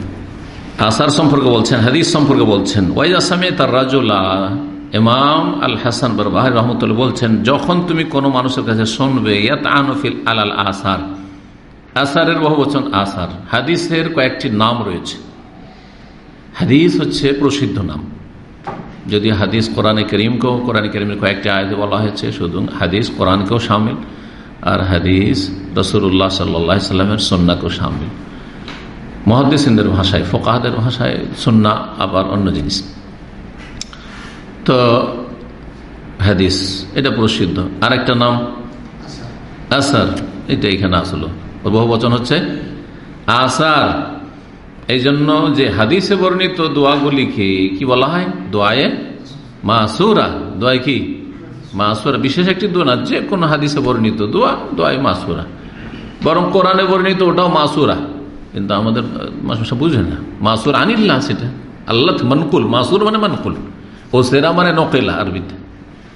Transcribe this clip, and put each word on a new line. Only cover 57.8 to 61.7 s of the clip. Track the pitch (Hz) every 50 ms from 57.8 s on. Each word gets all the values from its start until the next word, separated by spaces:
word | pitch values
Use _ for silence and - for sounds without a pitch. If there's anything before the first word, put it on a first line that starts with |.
| 135 107 92 - - - - - - - - - - -
কিন্তু | - 98 98 98 101
আমাদের, | 101 113 113 113 120
আহ, | - - - - - - - - -
মানুষ | - 117 110 113 -
বুঝে | 127 120 151 170 147 113
না। | 85 80 - - - - - -
মাসুর | 101 107 113 113 - 151 135
আনিল্লাহ, | 120 139 202 240 220 214 185 - 175
সেটা | - - 104 - 120 127 - - - -